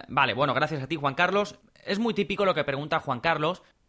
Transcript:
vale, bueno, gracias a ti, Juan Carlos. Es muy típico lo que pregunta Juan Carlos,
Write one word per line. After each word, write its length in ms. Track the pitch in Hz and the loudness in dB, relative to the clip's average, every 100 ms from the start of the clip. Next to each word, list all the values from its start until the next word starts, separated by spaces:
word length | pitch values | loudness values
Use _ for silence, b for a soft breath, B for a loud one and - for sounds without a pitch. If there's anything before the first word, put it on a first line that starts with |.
| - | -2
vale, 260 | 139 131 | 2 2
bueno, 200 | 107 143 | 2 0
gracias 280 | 127 151 151 | 2 0 -2
a 60 | 131 | -4
ti, 80 | 160 | -2
Juan 200 | 139 131 | -2 2
Carlos. 440 | 180 202 208 - _ - - | 2 2 -2 -6 _ -12 -4
Es 140 | 202 | -2
muy 140 | 233 | 0
típico 320 | 202 202 196 190 | 0 -2 0 2
lo 80 | |
que 100 | 156 | 2
pregunta 360 | 143 139 151 160 | 0 -2 -2 -2
Juan 200 | - 123 | -2 0
Carlos, 440 | 165 156 151 185 b _ | 0 2 0 -2 b _